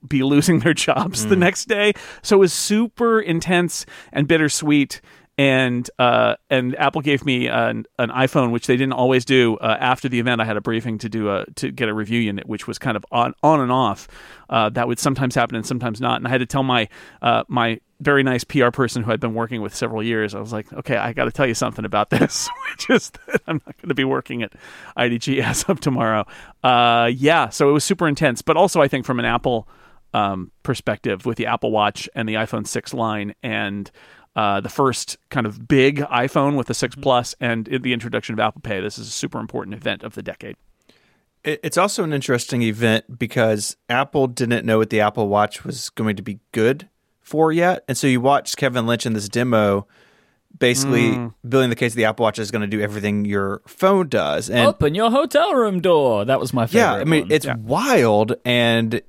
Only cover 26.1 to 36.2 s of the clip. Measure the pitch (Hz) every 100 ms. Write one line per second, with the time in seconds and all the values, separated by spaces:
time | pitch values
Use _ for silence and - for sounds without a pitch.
26.1 | 110 101 - - _ 127 123 120 117 117
27.1 | 127 143 165 120 - 143 147 - 190 160
28.1 | 143 151 120 - 160 185 175 143 135 120
29.1 | 123 120 120 135 120 - - _ _ _
30.1 | 117 101 95 90 _ - 123 - 107 127
31.1 | 98 113 117 110 117 113 107 104 98 -
32.1 | - 110 107 110 113 107 - - 135 113
33.1 | 107 104 - 127 107 104 101 98 - -
34.1 | - _ - 104 98 101 - 135 120 -
35.1 | - _ 143 110 110 117 139 131 143 143
36.1 | 120